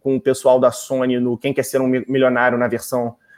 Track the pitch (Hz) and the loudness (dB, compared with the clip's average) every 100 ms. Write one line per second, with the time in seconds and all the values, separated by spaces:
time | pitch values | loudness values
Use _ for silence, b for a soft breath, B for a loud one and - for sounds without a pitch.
0 | 135 135 135 131 131 127 127 - - 131 | -4 -2 0 0 4 4 4 0 -4 -2
1 | 127 123 123 120 143 139 127 135 131 127 | 0 0 0 -2 -2 -4 -2 -2 0 -2
2 | 120 135 131 123 123 120 120 117 - 123 | -2 0 2 2 2 2 -2 -4 -4 -6
3 | 120 - b | -6 -8 b